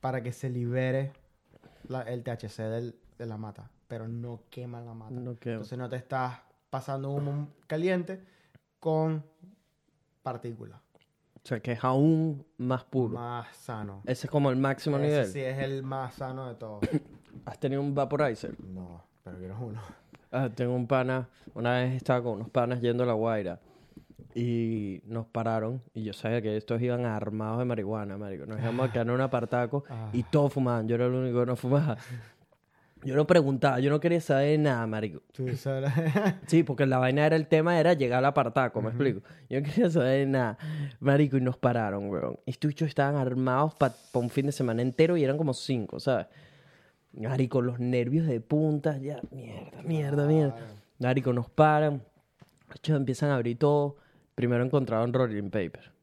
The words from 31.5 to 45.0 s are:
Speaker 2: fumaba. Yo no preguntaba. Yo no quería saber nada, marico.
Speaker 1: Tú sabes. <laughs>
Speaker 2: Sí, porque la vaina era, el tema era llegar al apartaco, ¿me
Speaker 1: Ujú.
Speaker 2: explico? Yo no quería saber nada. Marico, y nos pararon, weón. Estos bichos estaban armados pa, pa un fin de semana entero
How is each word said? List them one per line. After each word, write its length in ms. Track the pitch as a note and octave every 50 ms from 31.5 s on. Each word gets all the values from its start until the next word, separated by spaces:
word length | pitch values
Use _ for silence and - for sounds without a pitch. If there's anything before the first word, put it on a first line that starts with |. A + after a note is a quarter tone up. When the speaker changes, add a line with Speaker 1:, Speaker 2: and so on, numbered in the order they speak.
| B2+
Speaker 2:
fumaba. 400 | A#2 - B2 C3+ C#3+ D3+ D3+ A2+ - - - B2+ A#2+ A2 - _ _ _ _ _ _ _ _ _ _ _ _ _ - -
Yo 120 | C3+ C3
no 120 | C#3 D3+
preguntaba. 520 | D3+ F3+ F3 D3+ C3+ C#3 B2+ A2+ C#3+ C3 B2
Yo 80 | C3 C#3
no 100 | C#3+ D3+
quería 200 | C#3+ E3+ E3+ E3+
saber 380 | D#3 - D3 C3+ C#3 D3 D3+ D3+
nada, 280 | D3+ D3 C3 A#2+ A#2
marico. 360 | A2 G#2+ A2 G#2+ G#2+ E2 C#2+ _ _ _
Speaker 1:
Tú 240 | - C3 B2+ B2
sabes. 360 | C#3 - C#3 C3+ C3+ C3+ C#3+ C3
<laughs> 560 | D3+ E3 D#3+ C#3+ G3+ G#3 G3 F#3 F#3 - -
Speaker 2:
Sí, 160 | - D#3+ E3
porque 220 | - C#3 A#2 C#3+
la 120 | C3+ C3 B2+
vaina 260 | B2+ B2+ C3 C#3+ D3+
era, 120 | D#3 D#3+
el 100 | D#3 C#3
tema 320 | - - D#3 D#3 E3+ F3 E3+
era 120 | D3+ E3+ F3+
llegar 240 | D3+ C#3 B2 A#2+ B2+
al 60 | C3
apartaco, 540 | C#3 C#3 D3+ C3+ A#2 A2 C3+ C3 A#2+ - A2 G#2
¿me 60 | A2+
Speaker 1:
Ujú. 80 | A#2 A#2+ C#3
Speaker 2:
explico? 240 | C3+ A2 G2 - - - - - -
Yo 120 | B2+ C3
no 60 | C#3+
quería 240 | D3 D3 - B3 F3+
saber 360 | D#3 E3+ B2+ B2+ C3 C3+ C#3 C3+
nada. 300 | C3+ C3 B2+ A#2 G#2+ - - D#3 D#3 D3+ C#3+ C#3 C3 -
Marico, 360 | - C3+ C#3 C#3+ D3+ C#3+ C3
y 40 | C3+
nos 160 | B2+ B2+ B2
pararon, 540 | - - B2+ A#2+ A#2+ A2 G#2 F#2+ G2+ G2+ G2+
weón. 280 | G2+ E2 - B1 A#1 - _
Estos 220 | - B2+ - - D3+
bichos 180 | C#3+ - E3 D3+
estaban 280 | - - C#3 C#3 C#3+
armados 580 | D3 C3+ B2+ B2 C3 C3 C3 B2+ C3 D3 D#3 -
pa, 200 | - D3 C3 - - - - -
pa 60 | B2
un 100 | A#2+ A#2+
fin 160 | - - C3+
de 60 | C#3+ C#3
semana 300 | - C#3 B2 A2+ A2+ B2
entero 340 | C3 B2 -